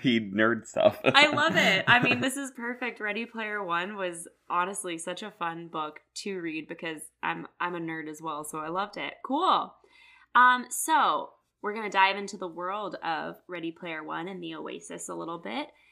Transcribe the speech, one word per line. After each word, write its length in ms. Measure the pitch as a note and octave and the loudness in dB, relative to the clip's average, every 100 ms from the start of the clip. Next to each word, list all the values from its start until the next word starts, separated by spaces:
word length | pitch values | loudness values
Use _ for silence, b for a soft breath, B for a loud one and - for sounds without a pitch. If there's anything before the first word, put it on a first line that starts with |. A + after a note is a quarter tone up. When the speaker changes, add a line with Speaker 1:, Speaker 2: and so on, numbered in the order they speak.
Speaker 1:
read 300 | C3+ A2+ G#2 | 2 2 2
nerd 340 | G2 A2+ A2 - | 2 2 2 -2
stuff. 320 | - G#2 - - | 4 4 6 6
Speaker 2:
I 220 | C4+ D4+ | 8 8
love 280 | D4 D#4 E4 | 6 2 4
it. 300 | B3+ F#3+ G3 | 4 4 6
I 160 | A#3+ | 6
mean, 160 | B3 B3 | 6 2
Speaker 1:
<laughs> 20 | |
Speaker 2:
this 140 | B3+ C#4 | 0 -2
is 160 | C4+ | -8
perfect. 480 | B3 A#3 B3 A#3+ A3+ | -8 -8 -6 -8 -6
Ready 260 | G#3+ G#3 A3+ | -4 -4 -6
Player 380 | A3+ G#3+ G#3 | -6 -6 -4
One 320 | F#3 E3+ F#3+ G#3 | -2 -2 -2 -4
was 320 | F3+ E3+ - _ - | -4 -6 -12 _ -4
honestly 480 | F3 F3+ G3 F3+ E3 | -2 0 -4 -6 -6
such 260 | F3+ F3 | -8 -8
a 80 | G#3+ | -10
fun 380 | - E3+ E3 E3+ | -8 -6 -6 -8
book 320 | E3 D3+ - _ - | -6 -6 -10 _ -10
to 260 | G#3 F#3+ | -8 -6
read 260 | E3 D#3 D3+ | -6 -6 -8
because 340 | D#3+ E3+ D3+ - _ | -10 -8 -10 -12 _
I'm, 240 | E3+ E3+ - - | -4 -4 -8 -6
I'm 140 | F3 F3 | -6 -4
a 40 | |
nerd 300 | E3 D#3+ D3+ | -6 -6 -8
as 100 | D#3 | -10
well, 220 | D#3+ D3 | -8 -8
so 140 | D3+ D#3 | -8 -8
I 80 | D#3 | -6
loved 300 | F#3 G#3 F3 | -4 -6 -6
it. 160 | C#3+ - - | -10 -8 -4
Cool. 480 | C#4 F4+ F#3 F3 - b b b b b A#3+ | 0 4 2 0 -10 b b b b b 6
Um, 300 | B3 B3 - | 8 6 0
so 600 | - - D#4 G3 D3+ - _ _ _ | -6 2 4 4 2 -2 _ _ _
we're 120 | G3+ G#3+ | -6 -4
gonna 140 | G#3 | 2
dive 280 | F#3+ F#3+ G3+ | 6 6 4
into 180 | G3 G3 | -6 -8
the 100 | F3+ | -8
world 500 | E3 F3+ G#3 G3 - | -6 -6 -6 -6 -6
of 320 | E3 D#3 D#3+ E3 - | -4 -4 -6 -10 -10
Ready 240 | F3 E3 | -8 -8
Player 320 | E3 F3 D#3 | -8 -8 -8
One 240 | D#3 D#3+ F3 | -6 -8 -8
and 160 | F#3 | -8
the 120 | E3 D#3+ | -10 -10
Oasis 520 | D3+ B2+ - - - | -10 -12 -12 -12 -10
a 80 | E3+ | -8
little 220 | E3 E3+ | -8 -10
bit. 280 | G3 A#3+ D4+ b b | -8 -8 -8 b b